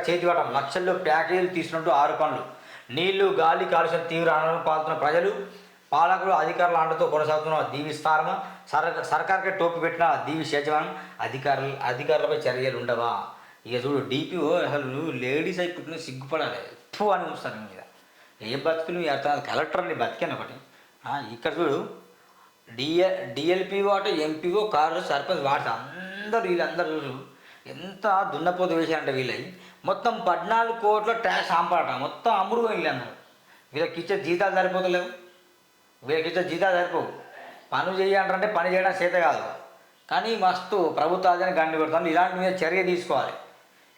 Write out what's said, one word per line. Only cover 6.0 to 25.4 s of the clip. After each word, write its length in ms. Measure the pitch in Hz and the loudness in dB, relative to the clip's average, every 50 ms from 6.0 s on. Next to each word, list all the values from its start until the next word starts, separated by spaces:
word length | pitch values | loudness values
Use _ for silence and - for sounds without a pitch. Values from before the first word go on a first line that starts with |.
| 170 175 190 185 180 190 | 4 4 4 2 4 2
అధికారుల 460 | 185 - 190 160 170 160 175 175 170 165 | 4 4 2 0 2 2 2 4 4 4
అండతో 300 | 160 160 160 160 170 156 | 2 2 2 2 2 2
కొనసాగుతున్న 540 | 147 151 151 151 151 151 156 160 156 151 | 4 2 2 2 2 0 2 0 0 0
దీవి 320 | 139 - - 143 147 - 139 | 0 -2 -4 -4 -4 -4 -6
ఫార్మా. 460 | - - 156 156 151 160 175 190 - - - - - - - | -2 0 2 2 4 2 0 -2 -4 -6 -8 -12 -16 -10 -2
సర్-, 340 | - 151 156 165 160 160 | 0 0 2 2 -2 -2
సర్కార్కే 480 | - - 160 156 - - 190 185 185 190 | -2 0 0 0 2 2 2 2 2 0
టోపీ 300 | 190 - 170 170 170 170 | 0 2 2 2 2 0
పెట్టిన 440 | 156 165 160 - 170 160 143 127 117 135 | 0 -2 2 2 2 4 4 2 0 -4
దీవి 160 | 156 160 147 - 143 | -4 -4 -2 -2 -2
యాజమాన్యం. 440 | 143 143 151 151 151 160 185 - - - - - - | 0 0 2 0 0 0 -2 -6 -10 -12 -14 -10 -8
అధికారులు, 560 | 117 120 127 135 135 143 135 135 135 139 135 127 - | -8 -6 -6 -4 0 0 0 0 0 -4 -6 -4 -4
అధికారులపై 520 | 127 123 131 143 156 156 147 143 147 151 | -4 -4 -2 0 2 2 4 4 2 0
చర్యలు 420 | - - 127 123 131 131 131 117 120 | 0 0 0 0 0 0 -2 -2 -2
ఉండవా? 460 | 120 120 120 117 117 117 107 98 98 - - - - - - - _ | -2 -2 0 0 0 0 0 -2 -4 -8 -12 -18 -20 -20 -20 -20 _
ఇక 200 | 110 120 123 120 | -6 -4 -2 0
చూడు, 240 | 143 143 135 117 127 | 0 0 0 0 0
డీపీఓ 440 | - 147 160 - 180 175 147 151 170 | -2 -2 -2 -2 -2 -2 0 2 2
అసలు 300 | 175 151 127 143 147 139 | 2 0 0 -2 -2 -4
నువ్వు 280 | 127 131 143 160 160 | -4 -4 -4 -4 -4
లేడీస్ 480 | 135 117 127 127 139 156 165 185 185 180 | -4 -4 -2 -2 0 0 0 -2 -2 -2
అయి 120 | 180 175 | -4 -4
పుట్టిన 260 | 170 156 127 147 165 160 | -4 -8 -10 -10 -12 -10
సిగ్గుపడాలి. 600 | - 139 131 131 131 - 160 156 139 120 104 - - - - - - _ - | -10 -12 -12 -12 -8 -4 -2 -2 -2 -2 -4 -8 -10 -12 -16 -20 -20 _ -6
ఫు 100 | - 208 | -2 2
అని 260 | 208 190 175 170 156 | 2 2 2 0 -4
చూస్తారు 240 | 147 - - 131 113 | -8 -8 -8 -10 -10
నీ 60 | 110 | -10
మీద. 220 | 107 101 92 92 - - - - - _ _ - - - _ _ 107 107 | -12 -14 -16 -18 -20 -20 -20 -20 -20 _ _ -20 -20 -20 _ _ -10 -6
ఏ 40 | 127 | -6
బతుకులు 440 | 139 - 165 160 160 160 - 175 180 | -2 0 0 0 0 -2 -4 -4 -2
మీ 80 | 170 151 | -2 0
అర్థం 220 | 139 135 - 147 | -2 0 0 0
కాదు. 120 | 143 135 | -2 -2
కలెక్టర్ 460 | 117 - 107 127 156 156 - 180 185 185 | -2 -4 -2 -2 -2 0 -2 -2 -2 -4
నీ 60 | 156 | -4
బతికాను 400 | 127 117 113 - - 175 151 127 | -4 -4 -4 -4 -6 -6 -6 -6
ఒకటి. 200 | 113 104 95 - - - - _ - - _ _ _ - | -8 -10 -12 -14 -18 -20 -20 _ -20 -20 _ _ _ -10
ఆ, 180 | 123 135 143 123 107 | -8 -8 -8 -8 -10
ఇక్కడ 220 | 117 117 - 165 147 160 | -14 -6 -4 -4 -2 0
చూడు, 300 | 175 151 139 175 214 - - - - - - _ - _ _ _ - - _ _ _ - 117 | 0 0 0 -2 -4 -6 -12 -16 -20 -20 -20 _ -20 _ _ _ -20 -20 _ _ _ -16 -8
డిఎ, 500 | 117 135 151 165 175 185 185 190 - 131 | -6 -4 0 2 2 2 2 2 -2 -4
డిఎల్పీఓ 640 | 127 139 139 147 170 180 190 180 185 196 196 196 202 | -6 -6 -2 0 2 2 2 0 -2 -2 0 2 2
అట, 180 | 202 196 202 214 | 2 2 2 0
ఎంపీఓ, 600 | 180 156 151 156 156 - 175 175 180 214 208 208 | 0 0 0 -2 -2 -2 -2 0 0 0 0 2
కార్లు, 340 | - 147 151 165 165 180 | 2 2 2 2 0 -2
సర్పంచ్, 400 | 180 - 147 143 - - 185 156 | -2 -2 -2 -2 0 -2 -2 0